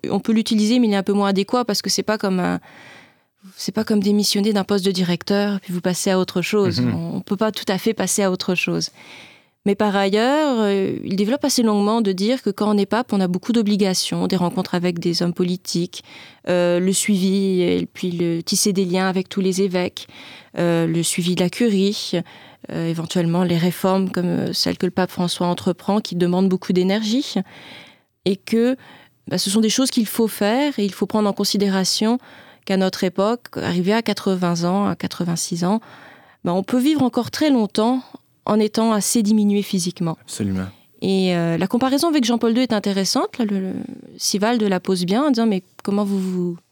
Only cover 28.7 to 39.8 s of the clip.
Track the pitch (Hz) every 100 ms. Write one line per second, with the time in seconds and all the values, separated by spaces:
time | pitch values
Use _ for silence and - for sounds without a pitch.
28.7 | 262 - - - _ - 185 202 208 220
29.7 | 226 262 - 208 - 220 - 202 247 294
30.7 | 269 202 - 196 220 208 196 202 202 202
31.7 | 190 185 - 214 247 - - - - -
32.7 | 190 190 - 185 180 202 240 - - -
33.7 | 175 180 220 226 202 196 185 180 170 170
34.7 | 190 202 170 - - 175 170 - 170 175
35.7 | 220 - - - - - _ 175 180 190
36.7 | 254 269 302 247 247 226 - 311 254 208
37.7 | - 226 254 - - _ _ - 214 214
38.7 | 233 226 214 190 240 208 220 208 202 196
39.7 | 190